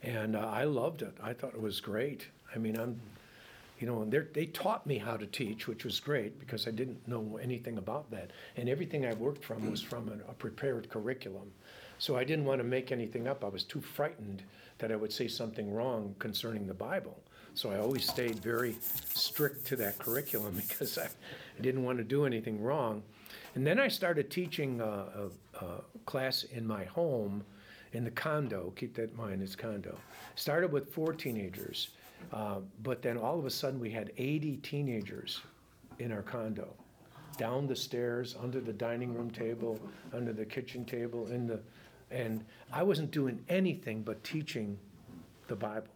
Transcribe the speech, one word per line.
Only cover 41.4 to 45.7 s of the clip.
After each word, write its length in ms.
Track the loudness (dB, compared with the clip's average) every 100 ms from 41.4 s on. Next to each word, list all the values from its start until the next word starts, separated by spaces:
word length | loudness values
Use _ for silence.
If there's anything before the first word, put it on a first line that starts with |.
| 0
the, 140 | 0 -4 -18 -20 -20 -6
and 340 | -2 0 0 -4 -16 -4
I 100 | 2
wasn't 280 | 6 6 4
doing 340 | 4 2 2 2
anything 540 | 6 6 4 -2 -2
but 200 | -2 -4
teaching 540 | -2 -2 -2 -2 -2 -4 -8 -20 -16 -16 -16 -20 -6
the 80 | -2
Bible. 320 | -2